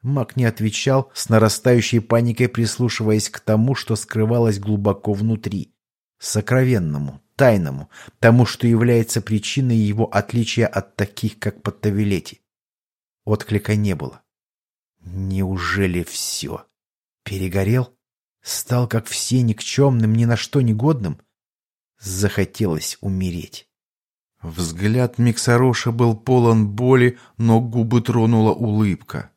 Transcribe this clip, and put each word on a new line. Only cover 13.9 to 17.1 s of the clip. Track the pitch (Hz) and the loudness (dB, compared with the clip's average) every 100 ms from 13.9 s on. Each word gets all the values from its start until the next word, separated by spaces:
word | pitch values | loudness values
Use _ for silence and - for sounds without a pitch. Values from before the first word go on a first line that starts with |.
| 85 | -2
было. | 69 - _ _ _ _ _ _ _ _ | -6 -14 _ _ _ _ _ _ _ _
«Неужели | 87 92 95 95 92 95 90 98 95 87 | -14 -8 -6 -2 -2 -4 -4 0 0 0
все? | 85 - - - 71 - - _ _ _ _ | -4 -8 -8 -8 -8 -12 -14 _ _ _ _